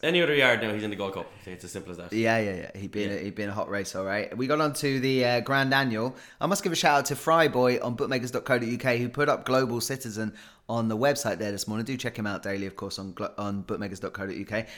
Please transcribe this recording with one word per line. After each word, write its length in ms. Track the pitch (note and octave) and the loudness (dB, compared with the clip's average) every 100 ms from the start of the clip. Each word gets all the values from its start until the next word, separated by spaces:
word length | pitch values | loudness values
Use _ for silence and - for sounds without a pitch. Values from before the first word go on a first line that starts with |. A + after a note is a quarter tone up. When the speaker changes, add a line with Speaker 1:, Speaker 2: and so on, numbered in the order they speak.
Speaker 1:
Any 180 | D#3+ F3 | 0 2
other 140 | D#3 C#3+ | 4 6
yard 260 | C3 A2+ | 6 4
now, 120 | A2 | 2
he's 100 | G#2+ | -2
in 60 | G#2+ | -4
the 80 | G2 | -4
Gold 160 | G2 | -6
Cup. 180 | F#2+ E2 - F#2 | -6 -10 -14 -14
It's 180 | F2+ | -12
as 80 | F2+ | -10
simple 200 | G2 F2+ | -10 -10
as 60 | F2 | -12
that. 140 | F2 | -4
Speaker 2:
Yeah, 260 | G#2+ A2+ A2+ | 0 2 2
yeah, 160 | G#2 F2+ | 0 -4
yeah. 160 | - F#2 | -8 -10
He'd 140 | G2 | -8
be 120 | G#2 | -4
Speaker 1:
Yeah. 80 | G2+ | -2
Speaker 2:
in 20 | |
a, 80 | G2 | -4
he'd 140 | G2+ G#2+ | -6 -6
be 80 | |
in 60 | G2+ | -4
a 40 | |
hot 160 | G2+ F2 | -4 -4
race, 260 | G2+ F#2+ F#2 | -4 -4 -4
all 80 | |
right. 320 | F#2+ G#2 - G#2+ | -2 -2 -2 -4
We 120 | C3 | 0
got 120 | D3+ | 2
on 140 | D3+ | 2
to 260 | C3+ C#3+ C3+ | 0 0 2
the, 240 | C3 C3 | 2 4
uh, 160 | B2 A#2+ | 4 2
Grand 320 | A2+ C#3 C3+ | 2 2 4
Annual. 400 | C3+ C3+ A2 B2 - - - | 4 2 0 -2 -6 -16 -4
I 40 | D#3+ | 0
must 140 | G3 | 0
give 120 | F#3+ | 0
a 20 | E3 | 2
shout 240 | E3 C#3+ | 4 4
out 60 | C3+ | 2
to 100 | C#3 | 0
Fryboy 680 | D#3+ E3 D3+ B2 B2 B2 | 4 6 6 6 4 4
on 120 | A#2+ A#2+ | 0 -2
bookmakers 360 | B2+ B2+ B2 | 0 0 -2
dot 120 | A#2+ | -4
co 160 | - B2 | 0 0
dot 80 | A#2 | 2
U 100 | A#2+ | 0
K, 200 | C3 A#2+ | 2 2
who 100 | A#2+ | 0
put 220 | C#3 D3 | 0 2
up 160 | C3 - | 2 2
Global 340 | C3 B2+ A#2 | 2 2 0
Citizen 540 | - C3+ A#2 G#2 A2 - - - - | -2 -4 -6 -4 -4 -6 -16 -16 -4
on 220 | A#2 A2+ | 0 0
the 80 | A2 | 4
website 400 | C#3 D3 A2+ F2 | 4 4 0 0
there 160 | G#2 | -2
this 120 | G2 - | -2 -4
morning. 200 | G#2+ A2+ | -4 -4
Do 100 | B2+ | -4
check 240 | A#2+ A2+ | -4 -4
him 80 | G#2 | -4
out 160 | F#2 | -4
daily, 220 | G2+ G2 G2 | -4 -4 -4
of 100 | F#2 | -6
course, 240 | G2 G2 | -8 -8
on 140 | G2 | -8
glo-, 200 | F2+ G2+ - | -6 -6 -4
on 240 | G#2 G2+ | -4 -4
bookmakers 400 | F#2 F#2+ G2+ F#2+ | -4 -4 -4 -6
dot 100 | G2 | -8
co 140 | - G2 | -6 -6
dot 100 | F#2 | -6
U 80 | G2 | -4
K. 200 | A2 A2 | -4 -6